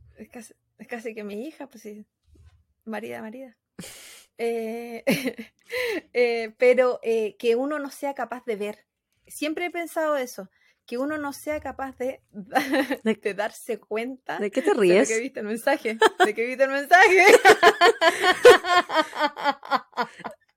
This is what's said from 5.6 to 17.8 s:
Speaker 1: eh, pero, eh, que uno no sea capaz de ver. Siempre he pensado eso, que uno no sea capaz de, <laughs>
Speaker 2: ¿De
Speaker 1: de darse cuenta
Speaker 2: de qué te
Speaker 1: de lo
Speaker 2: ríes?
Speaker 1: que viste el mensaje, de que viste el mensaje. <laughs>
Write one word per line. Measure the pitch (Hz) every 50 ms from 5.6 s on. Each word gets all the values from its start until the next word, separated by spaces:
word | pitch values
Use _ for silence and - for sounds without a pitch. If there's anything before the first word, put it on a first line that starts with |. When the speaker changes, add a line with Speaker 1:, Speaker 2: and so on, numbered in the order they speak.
| _ - - 494 508 480 427 339 - _ -
Speaker 1:
eh, | 240 247 240 233 233 226 220 220 _
pero, | 254 247 254 247 254 247 240 - -
eh, | 226 226 226 220 208 - -
que | - 233 233
uno | 233 262 285 302 294
no | 277 269
sea | - - - 277 277
capaz | - 254 226 240 247 -
de | - 220
ver. | 190 208 208 214 - _ _ _ _ _ _ _ _ _ _
Siempre | - - 294 302 320 302 349
he | 349
pensado | 339 349 339 320 - 339 320 302 302 277
eso, | 254 247 - - 190 190 _ _ _ _ _ _ _ -
que | 233 240
uno | 269 285 311 302
no | 294 285
sea | 269 - - 302 302 302
capaz | 294 277 254 - 269 269 254 -
de, | 247 262 262 - _ _
<laughs> | - 202 185 196 - 254 294 269 277 269 269 247 269 - -
Speaker 2:
¿De | 220 220 214
Speaker 1:
de | - 208 196
darse | 180 208 226 - - - - 226 214
cuenta | _ - 208 220 233 254 269 254 _ - 151 170
Speaker 2:
de | 202 208
qué | - - -
te | -
Speaker 1:
de | 415
lo | 269
Speaker 2:
ríes? | 202 180 175 196 269 269
Speaker 1:
que | 220 220
viste | 240 262 - 254
el | 220
mensaje, | 208 220 226 - - 285 311 - 220 220 226 427 427 - - 359
de | 214 214
que | 233 226 240
viste | 254 247 277
el | 269
mensaje. | 269 277 285 - 349 359 392 427 370 381 349
<laughs> | 403 440 - - 381 370 - - 359 - -